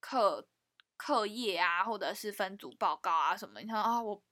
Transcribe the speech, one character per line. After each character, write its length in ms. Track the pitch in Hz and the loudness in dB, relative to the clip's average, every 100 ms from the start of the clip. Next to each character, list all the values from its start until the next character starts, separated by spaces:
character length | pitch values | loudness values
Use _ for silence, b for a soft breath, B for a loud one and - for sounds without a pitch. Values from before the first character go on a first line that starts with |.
课， 480 | - 269 202 156 - _ _ _ _ _ | -4 2 4 2 -8 _ _ _ _ _
课 300 | - 277 208 | 0 2 2
业 280 | 214 233 175 | -2 -2 2
啊， 260 | 175 170 | 2 2
或 120 | 202 208 | 0 -2
者 160 | 160 | -4
是 200 | 202 214 | -4 -8
分 260 | 202 190 202 | -4 -4 -4
组 140 | - | -14
报 240 | - 202 156 | -2 0 0
告 160 | - | 0
啊 240 | 165 151 180 | 2 2 0
什 120 | - | -4
么， 120 | 202 | -12
你 80 | 208 | -4
看 80 | 220 | 0
，“啊， 220 | 214 233 | 2 0
我， 180 | 226 202 _ | -2 -8 _